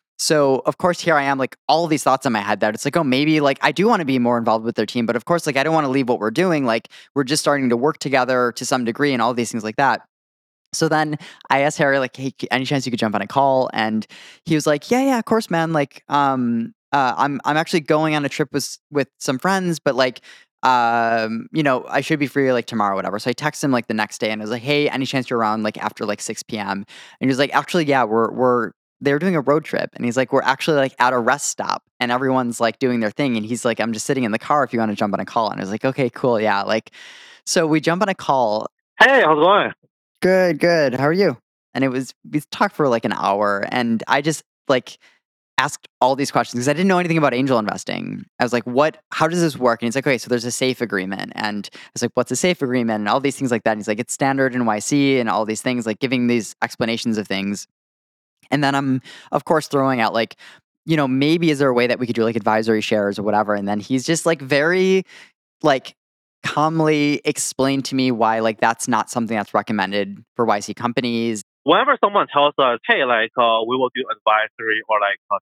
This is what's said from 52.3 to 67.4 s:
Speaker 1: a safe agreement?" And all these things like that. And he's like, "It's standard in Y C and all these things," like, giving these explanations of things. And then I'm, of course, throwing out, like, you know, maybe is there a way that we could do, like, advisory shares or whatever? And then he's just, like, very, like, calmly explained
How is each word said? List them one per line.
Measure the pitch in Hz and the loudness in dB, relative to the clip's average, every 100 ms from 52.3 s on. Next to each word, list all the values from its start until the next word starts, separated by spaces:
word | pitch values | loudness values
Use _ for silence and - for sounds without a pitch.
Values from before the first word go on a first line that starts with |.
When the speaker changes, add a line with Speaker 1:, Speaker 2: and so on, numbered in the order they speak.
Speaker 1:
a | 127 | 0
safe | 180 180 | 0 0
agreement?" | 131 127 113 107 | 0 0 0 0
And | 104 | 0
all | 131 | 2
these | 139 - | 0 -2
things | 131 | -2
like | 113 | 0
that. | 117 | 0
And | 107 | 0
he's | 104 | -2
like, | 107 | -4
"It's | - | -4
standard | - 135 135 131 | -2 0 2 0
in | 123 117 | 0 0
Y | 107 | -2
C | - 143 139 135 | 0 2 2 2
and | 113 | 2
all | 98 107 | 0 -2
these | 110 | -4
things," | 131 123 110 | -4 -4 -4
like, | 101 | -4
giving | 127 127 120 | -2 0 2
these | 120 95 - | 0 -2 -4
explanations | 117 - 117 117 120 107 | -6 -2 -2 -2 -2 -4
of | 98 | -4
things. | 98 98 101 - _ _ _ _ _ _ _ - | -4 -4 -6 -10 _ _ _ _ _ _ _ -2
And | 143 | 0
then | 139 139 | 2 0
I'm, | 139 131 - - - | 0 -2 -4 -18 -4
of | 147 - | -4 0
course, | 160 - | 0 2
throwing | 139 135 127 | 0 2 2
out, | 110 | 0
like, | 110 - - - - _ _ 151 | 0 -4 -8 -20 -20 _ _ -2
you | 156 | 0
know, | 135 | 2
maybe | 131 147 170 160 | 2 2 2 2
is | 139 | 2
there | 139 | 2
a | |
way | 120 120 | 2 2
that | 117 | 0
we | 117 | -2
could | 113 | 0
do, | |
like, | 113 110 | 0 0
advisory | 107 110 113 110 | 0 0 2 0
shares | - 107 101 101 | 0 0 0 -2
or | |
whatever? | 104 104 104 104 | 0 0 0 -2
And | 98 | -2
then | 104 | -4
he's | 107 131 123 | -2 -4 0
just, | 165 170 | 0 0
like, | 160 | -2
very, | 135 139 160 185 190 190 - - - _ _ _ | 0 0 2 2 2 2 -2 -12 -20 _ _ _
like, | 156 131 - - _ _ _ _ | 0 0 -2 -18 _ _ _ _
calmly | - 147 156 160 156 151 147 147 | -4 0 0 2 2 2 2 0
explained | 151 - | -2 -4